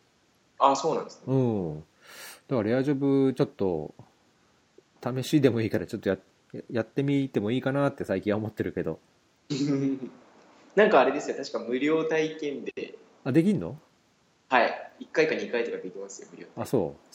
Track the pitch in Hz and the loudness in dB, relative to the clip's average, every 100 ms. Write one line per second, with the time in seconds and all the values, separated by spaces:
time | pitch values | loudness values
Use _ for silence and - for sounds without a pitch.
0 | _ _ _ _ _ - 135 165 165 120 | _ _ _ _ _ 2 2 2 0 -4
1 | - - - 135 123 107 85 76 - _ | -6 -10 -2 0 0 0 -4 -8 -14 _
2 | - - - - - 131 104 123 135 139 | -20 -20 -18 -18 -6 -2 0 0 0 0
3 | 139 135 135 127 - - 98 80 76 - | 2 4 4 2 -2 -2 -2 -2 -6 -12
4 | - _ _ _ _ _ _ _ _ _ | -20 _ _ _ _ _ _ _ _ _
5 | 120 127 123 156 131 113 107 104 87 107 | -6 -4 2 4 6 4 0 -2 -2 -4
6 | 98 92 - _ _ - - 120 110 - | -2 -2 -4 _ _ -16 -6 -4 -2 -2
7 | 139 139 135 127 101 127 135 139 139 139 | 0 2 0 -2 0 0 0 0 0 -2
8 | 90 98 92 104 107 - 90 90 82 80 | -2 -2 0 0 -2 -4 -4 -4 -4 -6
9 | _ _ _ _ - 139 143 139 135 131 | _ _ _ _ -8 -2 0 0 0 -4
10 | 120 - - - - - - - 208 151 | -8 -14 -20 -20 -20 -20 -2 4 6 8
11 | 135 143 - 131 135 117 107 127 147 160 | 6 2 -4 -6 -6 -8 -4 -2 0 0
12 | 160 160 156 - 147 131 104 - - - | 0 0 -2 -4 -8 -8 -8 -10 -12 -14
13 | - _ - 131 175 180 85 143 - _ | -20 _ 0 2 2 2 -4 -10 -18 _
14 | _ _ _ _ - 127 107 - - - | _ _ _ _ 0 4 4 0 -12 -18
15 | 123 - 156 110 104 120 - 92 92 95 | -4 0 2 0 -2 -2 -2 -6 -10 -12
16 | 98 - - - - - 107 123 80 71 | -14 -16 -20 -20 -14 -10 -2 0 -2 -6
17 | _ | _